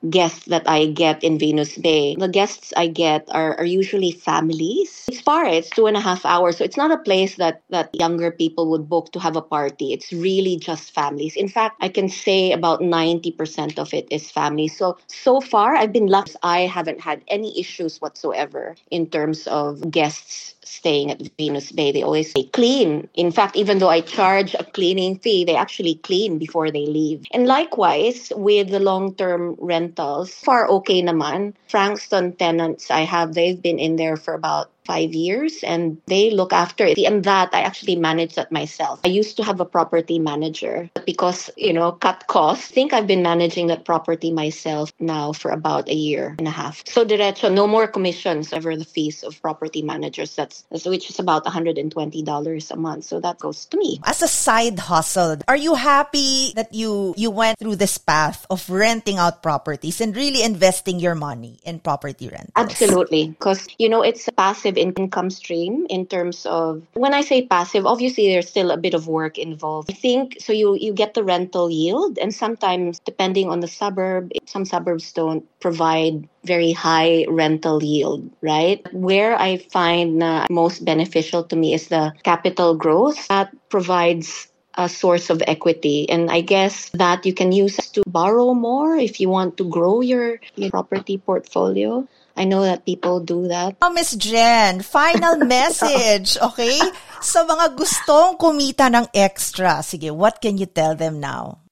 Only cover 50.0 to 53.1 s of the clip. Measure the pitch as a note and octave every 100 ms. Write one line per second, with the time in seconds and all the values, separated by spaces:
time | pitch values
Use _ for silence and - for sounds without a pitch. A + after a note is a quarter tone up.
50 | D3 - D#3 - C#3+ - _ E3 F3 F#3
51 | - - F#3 D#3 D3+ E3+ E3 D#3+ D3+ D#3+
52 | D3+ D#3 D#3 D3 D3+ D#3+ D#3 - D#3+ D3+
53 | D3+